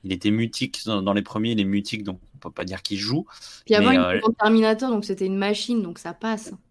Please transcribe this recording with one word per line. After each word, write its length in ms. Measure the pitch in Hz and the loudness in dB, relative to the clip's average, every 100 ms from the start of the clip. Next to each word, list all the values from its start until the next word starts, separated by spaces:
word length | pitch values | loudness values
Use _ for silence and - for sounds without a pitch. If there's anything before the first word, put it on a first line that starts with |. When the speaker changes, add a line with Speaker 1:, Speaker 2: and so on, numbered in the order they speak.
Speaker 1:
il 80 | 95 | -6
était 200 | 92 101 | -2 2
mutique 500 | 110 113 - 127 - 113 | 2 0 -2 -6 -6 -4
dans, 160 | 104 | -2
dans 120 | 98 | 2
les 80 | 101 | 0
premiers, 300 | 101 107 113 | 0 -4 -2
il 80 | 110 | 0
est 20 | 98 | 0
mutique, 380 | 101 101 107 | 0 -4 -8
donc 160 | 101 92 - - | -8 -10 -14 -16
on 20 | |
peut 120 | - | -14
pas 140 | - 92 | -10 -8
dire 160 | 95 | -8
qu'il 160 | - 98 | -6 -6
joue. 280 | 104 147 - - - - - | -2 -2 -4 -14 -20 -14 2
Speaker 2:
Puis 100 | 214 | 4
avant, 160 | 226 | 6
Speaker 1:
Mais, 40 | 269 | 6
Speaker 2:
il 40 | |
Speaker 1:
euh, 180 | 90 139 | 4 2
Speaker 2:
était 20 | |
dans 140 | 226 | 0
Terminator, 560 | 233 262 226 220 220 262 | 2 4 6 4 2 0
donc 160 | 220 208 | -2 -2
c'était 200 | 190 190 | -4 -2
une 120 | 196 | -2
machine, 440 | 196 214 - 233 | -2 -2 -2 -2
donc 180 | 180 170 | -2 -8
ça 140 | 170 | -12
passe. 380 | 175 226 220 - - _ | -8 -4 -4 -6 -18 _